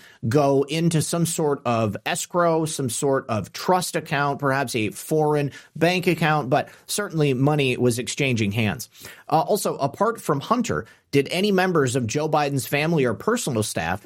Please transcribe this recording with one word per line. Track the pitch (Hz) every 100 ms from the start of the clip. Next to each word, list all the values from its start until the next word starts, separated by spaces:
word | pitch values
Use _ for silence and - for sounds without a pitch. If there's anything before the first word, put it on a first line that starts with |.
| - - 113
go | 147 139 139
into | 143 156 170 165
some | 151 170 165
sort | - 151 143
of | - 113 110 98 -
escrow, | 175 - 180 170 160 156
some | - 135
sort | - 143 135 -
of | 110 85
trust | - - 185 180 165
account, | - 139 143 139
perhaps | 143 135 135
a | 120 107
foreign | - - 156 151 147 139 - - 151
bank | 165 180 180
account, | 160 160 151 123
but | 139 - - -
certainly | - 202 156 147 127
money | 139 151 139 123
was | 123 113
exchanging | 110 - 139 120 104
hands. | 107 107 80 - - - - -
Uh, | 156
also, | - 208 190 -
apart | 170 - 214 226
from | - 147
Hunter, | - 247 - 82 - - _
did | 139 135
any | 165 208
members | 185 190 165 131 131
of | 110
Joe | 147 156
Biden's | 151 147 139 -
family | 143 156 165
or | 123
personal | 104 - 240 - 113
staff | 104 - 82 92